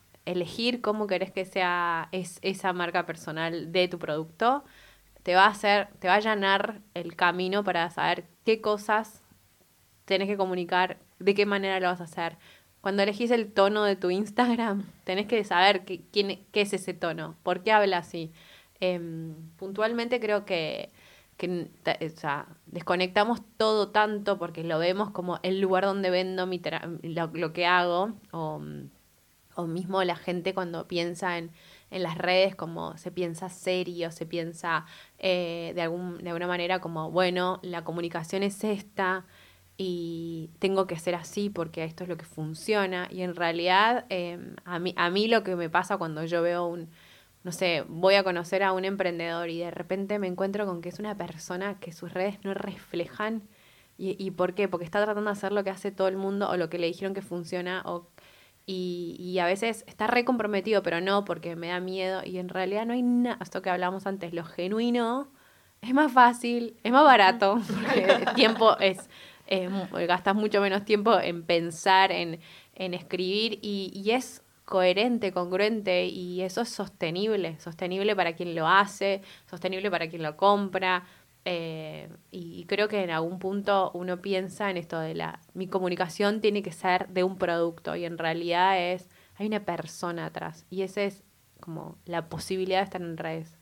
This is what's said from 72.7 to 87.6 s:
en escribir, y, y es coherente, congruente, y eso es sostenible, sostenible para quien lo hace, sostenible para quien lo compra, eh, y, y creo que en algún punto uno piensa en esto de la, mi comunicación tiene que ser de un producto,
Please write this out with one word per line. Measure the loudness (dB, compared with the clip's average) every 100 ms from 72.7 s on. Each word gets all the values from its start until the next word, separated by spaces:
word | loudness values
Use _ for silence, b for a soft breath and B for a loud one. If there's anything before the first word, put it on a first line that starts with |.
| -10
en | -6
escribir, | -6 -6 -4 -2 0 -2 -4
y, | -6 -6 -6 -6
y | 0
es | 0 -2 -14 _ _ -2
coherente, | 2 4 4 2 2 0
congruente, | -2 -2 2 2 2 0 0 0
y | -4 -6 -4
eso | -4 -4
es | -4
sostenible, | -6 -10 -4 -4 -2 0 0 -2 -6
sostenible | -14 -8 -6 -2 0 2
para | 0 -2
quien | -6 -2
lo | 6
hace, | 6 6 0 -2 -2 -4 B B
sostenible | -6 -6 -2 -2
para | -2 -4
quien | -4
lo | -6 4
compra, | 6 6 4 0 0 0 B B B _ -6
eh, | -4 -6 -8 -10 -12 -16 -18 _
y, | -14 -12 -14
y | -4
creo | -2 0
que | 0
en | 0
algún | -2 -2 -4
punto | -4 -2 2 2 2 -2
uno | -4 -6
piensa | -2 -2 -2 -4 -4
en | -4
esto | -6 -6
de | -6 -6
la, | -8 -10 -14 -10
mi | -4
comunicación | -2 -2 -2 -4 0 0 2
tiene | 2 0
que | -4
ser | -4 0 0 0
de | 0
un | 0 0
producto, | -2 0